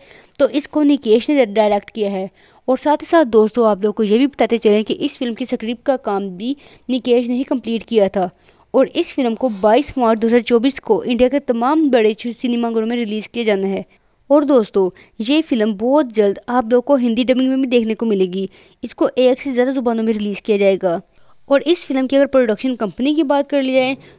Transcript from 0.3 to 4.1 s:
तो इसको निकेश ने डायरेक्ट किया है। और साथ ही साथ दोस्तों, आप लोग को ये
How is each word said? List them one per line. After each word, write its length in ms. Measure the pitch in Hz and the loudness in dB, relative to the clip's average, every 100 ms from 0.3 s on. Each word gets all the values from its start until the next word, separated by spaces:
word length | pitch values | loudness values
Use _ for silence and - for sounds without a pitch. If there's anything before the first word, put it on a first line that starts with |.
| - | -2
तो 100 | 262 | 0
इसको 320 | 285 - 302 | 0 -4 0
निकेश 460 | 294 285 220 220 233 | 2 2 2 2 2
ने 140 | 294 226 | 0 0
डायरेक्ट 440 | 202 214 208 - | 2 2 0 -4
किया 200 | - 202 | 0 0
है। 180 | 196 190 _ _ _ - | 0 -8 _ _ _ -4
और 100 | 254 | -2
साथ 180 | 302 302 | 0 -2
ही 100 | - | 2
साथ 180 | 339 277 | 2 4
दोस्तों, 400 | 220 214 - 220 | 4 2 2 0
आप 140 | 196 | 2
लोग 120 | 214 | -2
को 80 | 208 | -2
ये 160 | 214 | 0